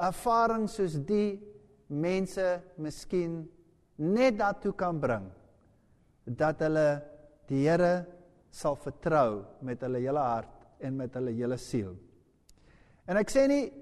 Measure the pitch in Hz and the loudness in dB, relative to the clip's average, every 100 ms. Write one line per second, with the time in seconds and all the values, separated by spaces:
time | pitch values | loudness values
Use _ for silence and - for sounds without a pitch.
0 | 180 - 247 226 233 226 214 - 185 151 | 0 0 2 4 4 2 -2 0 -2 -2
1 | 139 208 208 196 - - - _ - 147 | 0 2 2 -2 -12 -20 -20 _ -8 -2
2 | 170 185 185 190 185 175 175 - 156 - | 0 0 -2 0 0 0 -6 -10 -8 -8
3 | - 185 170 165 160 - _ _ _ - | -4 -2 0 -4 -8 -16 _ _ _ -4
4 | 156 214 262 208 202 202 202 - 180 160 | 0 4 4 4 -2 0 -4 -2 -2 0
5 | 139 110 95 - - _ _ _ _ _ | 0 -2 -4 -16 -20 _ _ _ _ _
6 | _ _ - 120 151 151 156 156 151 143 | _ _ -12 -2 -2 0 0 4 2 2
7 | - - - _ - 135 147 170 175 180 | -6 -20 -20 _ -4 0 4 4 4 2
8 | 175 - - _ _ - 156 139 143 - | -2 -16 -20 _ _ -4 -4 -2 -6 -4
9 | 170 156 120 104 101 - 127 120 127 123 | 2 4 4 2 -6 -12 -8 -6 -4 -2
10 | 127 147 127 113 - - - - 135 135 | 0 0 0 -2 -6 -16 -20 -12 -8 -6
11 | 123 127 127 117 120 123 - 123 95 90 | -6 -6 -4 -2 -2 -4 -4 -4 -4 -10
12 | - - _ _ _ - _ - _ _ | -20 -20 _ _ _ -20 _ -20 _ _
13 | - 196 208 269 277 285 254 - | -2 0 2 4 4 4 0 -6